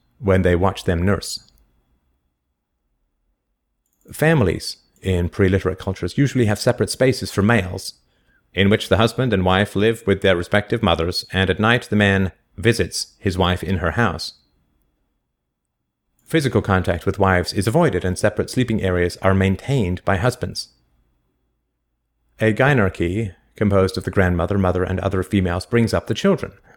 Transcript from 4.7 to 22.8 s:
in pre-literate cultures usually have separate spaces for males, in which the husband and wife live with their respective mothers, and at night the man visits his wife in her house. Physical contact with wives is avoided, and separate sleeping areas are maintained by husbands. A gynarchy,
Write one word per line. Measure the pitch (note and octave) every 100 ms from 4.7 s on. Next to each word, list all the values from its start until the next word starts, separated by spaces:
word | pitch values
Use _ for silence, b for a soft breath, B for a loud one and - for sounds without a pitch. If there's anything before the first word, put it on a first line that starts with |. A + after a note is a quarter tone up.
| - _ _
in | F#2+ F2+ F2
pre-literate | - F#2+ F#2+ F2+ F#2
cultures | - F#2 F2+ -
usually | C#3 B2+
have | G#2+ G#2
separate | - A2+ G#2
spaces | - C3 C3 F#2+
for | -
males, | G2+ A#2 F#2 F#2+ - - _ _ _ _ _
in | - G2
which | G#2 -
the | F#2
husband | A2+ - C3
and | G2 F#2
wife | F#2 G#2
live | G2 G#2+ A2+ -
with | F#2+
their | G2 F2
respective | F2 G#2 - A#2
mothers, | F#2+ E2 E2+ - -
and | F#2 F#2
at | F#2
night | A2 A#2+ -
the | G#2
man | G2+ G2 F#2 - _ -
visits | E2+ A2+ F2 - - _
his | G2+ F2+
wife | F2+ F#2
in | - F#2+
her | E2+
house. | E2+ A2+ E2 - - _ _ _ _ _ _ _ _ _ _ _ _ _ _ _ _ _ _
Physical | _ D#3+ C3+ A2
contact | - F#2+ F2+ F2 -
with | F#2+
wives | F#2+ F2+ F2+
is | - F#2+
avoided, | D3 E3 F2+
and | F#2 F2+
separate | G#2 - -
sleeping | - A#2+ A2
areas | F#2 F2+ F2 -
are | F#2+
maintained | F#2+ F#2+ F#2 - C#3 F2+ F2+
by | - F#2+
husbands. | B2 - - - - _ _ _ _ _ _ _ _ _ _ _ _ _ _ _ _ _
A | A2
gynarchy, | G#2 C3+ C3+